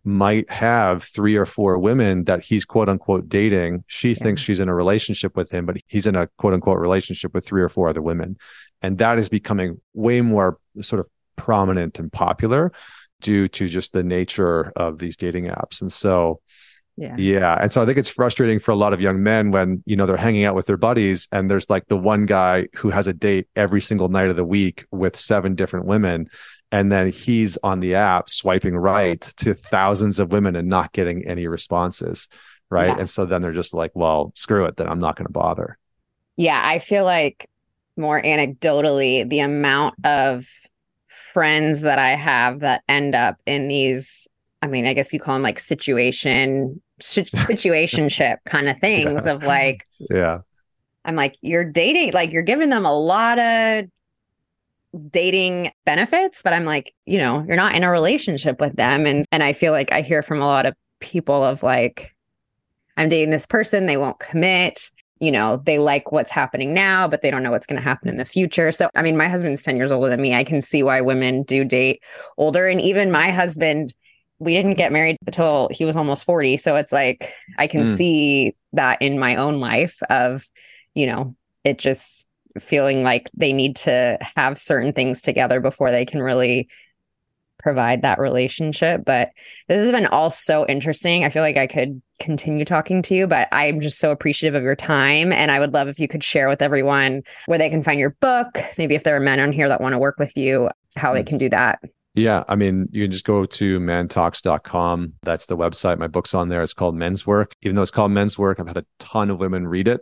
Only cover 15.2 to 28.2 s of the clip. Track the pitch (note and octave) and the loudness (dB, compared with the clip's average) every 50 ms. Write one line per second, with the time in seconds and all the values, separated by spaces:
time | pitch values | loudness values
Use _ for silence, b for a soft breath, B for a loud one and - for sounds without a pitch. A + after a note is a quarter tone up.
15.2 | F#2+ F2 E2+ F2+ F2 F2 - - - - - - - F#2 - - - G2 F#2 F2+ | -6 -6 -4 -4 -6 -6 -8 -8 -8 -8 -8 -8 -8 -8 -6 -2 0 2 4 4
16.2 | E2+ E2 D#2+ - _ b b b b b b b b b - - D3+ - - A#2+ | 2 2 0 -4 _ b b b b b b b b b -14 -12 -12 -10 -4 0
17.2 | F#2+ G2 G2 G2 F#2 E2+ E2 - - G#2+ - C3 A2+ A#2 C3+ C#3 B2 - - - | 2 4 4 4 4 4 2 2 2 2 2 2 2 2 2 2 0 -2 0 0
18.2 | B2 A#2+ - - B2+ A2+ A2 G#2 - - G#2+ G2+ G#2 G#2 G2 F2+ F#2+ F#2+ F#2+ F#2+ | 0 0 2 2 2 2 2 0 2 2 2 4 4 2 2 2 2 0 2 2
19.2 | G2 G#2+ A2 A2 G#2+ G#2 F#2+ F#2+ F#2 F#2 F#2 F2+ - G#2 G#2+ G2+ G2 F#2 F#2 E2+ | 2 2 4 2 2 2 2 2 2 0 -2 -4 -4 -2 0 0 2 2 2 2
20.2 | G2 A#2 A2 G#2 G2+ G#2 F#2+ F#2 F2 - G2+ E2+ A2+ A2+ B2 A#2 G#2 G2 F#2+ F2 | 2 2 2 2 2 2 0 0 0 -2 0 0 2 2 2 2 2 0 0 -2
21.2 | - - G#2+ G2 F#2+ G2 G2+ F#2+ - - G2+ F#2+ - - G#2 F#2+ F2+ G#2+ G#2+ G#2 | -4 -4 -4 -2 0 0 0 0 0 0 -2 -2 0 -2 -2 0 2 2 2 2
22.2 | G#2+ G2 G2+ F#2 F#2 F#2 F2+ F#2 - - - - - G#2 F2 G2 F#2 G2 F2+ D#2+ | 2 2 2 2 2 2 2 0 -2 -4 -6 -4 -2 0 0 0 0 -2 -2 -2
23.2 | - G2+ G2 F#2+ F#2 _ - G#2+ G#2 F#2 G2 G2+ - - A2 G2 F#2 F#2 F#2 G2 | 0 0 0 0 -2 _ -2 0 0 2 2 0 0 0 -2 0 0 0 2 2
24.2 | F#2+ F#2+ F2 E2+ F2+ E2+ G2 G2+ G2 F#2 - - - - - F#2 F#2 F2+ - - | 2 2 0 0 -2 0 2 2 2 0 -2 -6 -12 -10 -6 -2 -2 -2 -2 -2
25.2 | - - A2 G2+ F#2 F#2+ F#2+ F2 F#2+ - - F2+ F2 F#2 G2+ A2 G2+ F#2 F2 E2 | -2 0 0 0 0 0 -2 -2 -4 -4 -4 -6 -2 0 0 2 2 0 0 -2
26.2 | E2 - B B B B B B B - - G2+ G2 G2 G2+ F#2+ F#2 F#2+ - - | -6 -8 B B B B B B B -2 0 2 2 4 4 2 2 0 -2 -4
27.2 | - B2+ A#2+ A2+ A2+ G2 - - - G2+ F#2+ F#2 F2+ F#2 F#2 G2 G#2 G2 F#2 F2+ | -2 0 2 2 2 0 -2 -4 -4 -4 -2 -2 -2 0 2 2 2 4 2 0